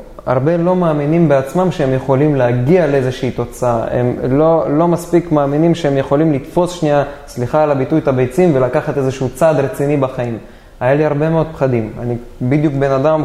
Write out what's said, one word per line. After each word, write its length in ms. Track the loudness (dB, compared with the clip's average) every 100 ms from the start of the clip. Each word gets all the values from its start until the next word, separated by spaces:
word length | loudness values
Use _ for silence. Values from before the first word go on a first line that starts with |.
| -12 -10 -2
הרבה 320 | 0 0 0
לא 180 | 0 2
מאמינים 540 | 0 0 0 2 4
בעצמם 420 | 2 0 0 0
שהם 220 | 0 0
יכולים 420 | 0 0 2 2 2
להגיע 520 | 0 0 2 2 4
לאיזושהי 440 | 0 0 -4 -6
תוצאה, 520 | -4 -8 -4 -2 -2 -2
הם 240 | -2 -2 -2 0
לא, 360 | 2 4 2 2 0
לא 100 | 2
מספיק 440 | 0 0 0 2
מאמינים 440 | 0 0 2 2 2
שהם 220 | 0 0
יכולים 360 | 0 2 2
לתפוס 380 | 0 -2 -2 -2
שנייה, 320 | -2 0 0 0 -6 -12
סליחה 360 | -6 -2 2
על 80 | 2
הביטוי, 280 | 0 0 0
את 80 | 2
הביצים 440 | 0 0 2 2 4
ולקחת 420 | 2 -2 -2 -2
איזשהו 320 | -2 -2 -4 0
צעד 240 | 2 2
רציני 380 | -2 -2 0 0
בחיים. 400 | 0 -4 -6 -8 -12 -20 -20 -4
היה 140 | 0
לי 120 | 2 2
הרבה 240 | 0 0
מאוד 180 | 0 -2
פחדים, 380 | -2 0 0 -2 -6
אני 140 | -6 -6 -8 -6
בדיוק 320 | 0 0 0
בן 180 | 0 0
אדם 320 | 2 2 0